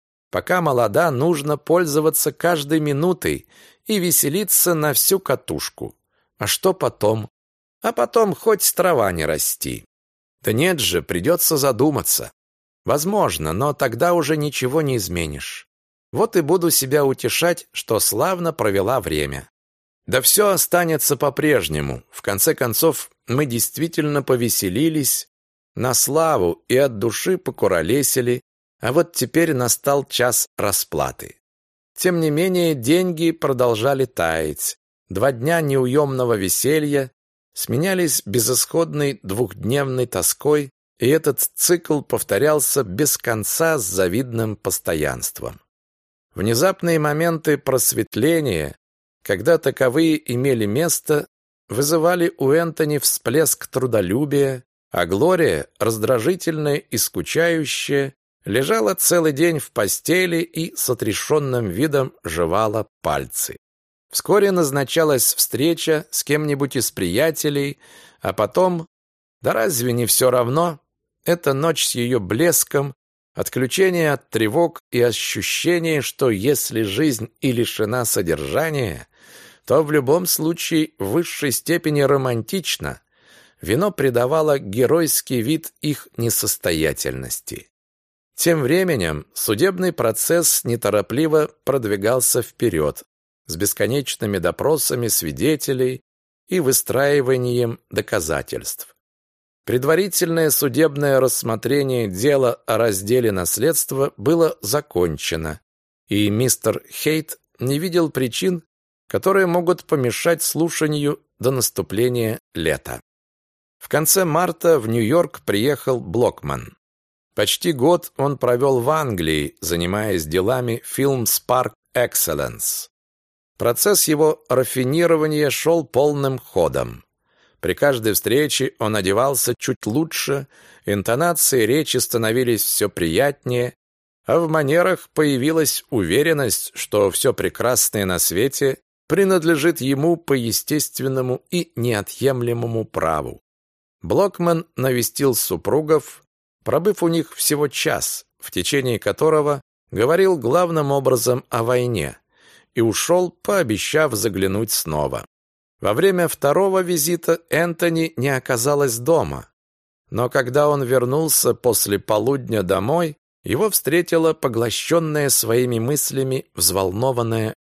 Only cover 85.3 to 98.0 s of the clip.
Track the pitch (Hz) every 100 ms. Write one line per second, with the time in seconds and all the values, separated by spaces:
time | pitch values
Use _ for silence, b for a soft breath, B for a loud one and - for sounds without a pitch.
85.3 | 123 113 156 - - 151 143 - - 117
86.3 | - 107 - 98 80 78 69 67 64 64
87.3 | - - - - _ _ _ _ _ _
88.3 | - 170 165 127 170 185 135 85 76 -
89.3 | - - 107 185 180 180 - 113 107 -
90.3 | 170 160 - - 117 104 104 95 120 160
91.3 | 156 151 _ - 135 110 101 101 127 123
92.3 | 127 113 - 117 82 73 - - _ _
93.3 | _ - 80 101 - 104 139 135 - 107
94.3 | 98 85 - 127 156 - 131 117 - 80
95.3 | 67 120 151 - 131 127 127 _ _ _
96.3 | _ _ 185 135 123 - 120 143 143 127
97.3 | 131 123 120 117 117 _ 101